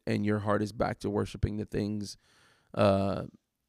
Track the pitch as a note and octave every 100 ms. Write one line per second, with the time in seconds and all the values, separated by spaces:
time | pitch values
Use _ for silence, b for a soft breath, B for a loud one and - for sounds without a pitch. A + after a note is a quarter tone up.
0 | - A2 G#2 G#2+ G#2 G#2 G#2 A2+ G2 -
1 | G#2 G#2 G2+ G2+ G2+ G#2 G#2 G#2+ G#2 G#2+
2 | G2+ - b b b b b A2 G#2 G2
3 | G2 - - - _ _